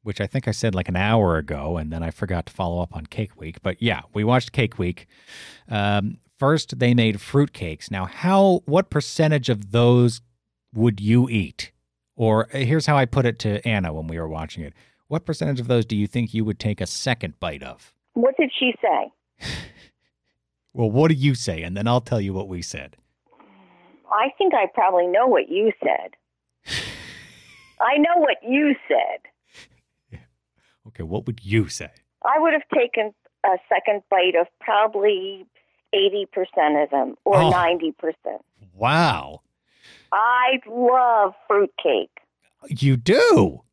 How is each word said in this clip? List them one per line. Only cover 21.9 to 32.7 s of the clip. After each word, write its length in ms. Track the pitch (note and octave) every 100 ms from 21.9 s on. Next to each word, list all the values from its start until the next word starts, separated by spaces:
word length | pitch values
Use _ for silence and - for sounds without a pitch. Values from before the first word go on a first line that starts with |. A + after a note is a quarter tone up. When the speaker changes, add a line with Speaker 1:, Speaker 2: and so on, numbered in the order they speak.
| B2
Speaker 1:
tell 180 | A#2+ A#2+
you 120 | G2
what 140 | F#2+ G2
we 160 | F2+
said. 340 | E2+ D2+ C#2 _ _ _ _ _ - _ F#3+ _ _ _ -
Speaker 2:
I 160 | G#3 C4 -
think 180 | G4
I 120 | C4 F#3+
probably 340 | - F#3 F3+ F3+
know 180 | F#3+ B3+
what 220 | F3+ -
you 240 | F#3 A3 -
said. 300 | - C#2+ F#2 _ _ _ _ _ -
Speaker 1:
<laughs> 100 | - - - - - - - - - - _
Speaker 2:
I 160 | A3+ D4
know 200 | D#4+ F4
what 180 | C#4+ G3 A3+
you 280 | C4+ D4 C4+ -
said. 340 | C3 - - - _ _ - - _ _ _ _ - _ _ _ _ _ _ A2+
Speaker 1:
Okay, 160 | -
what 240 | D#2+ G2+ A2+
would 180 | A2
you 240 | F#2+ A2 G2
say? 220 | - D#2 _ _ _
Speaker 2:
I 140 | A#3 D4
would 140 | D#4+
have 140 | D4+ -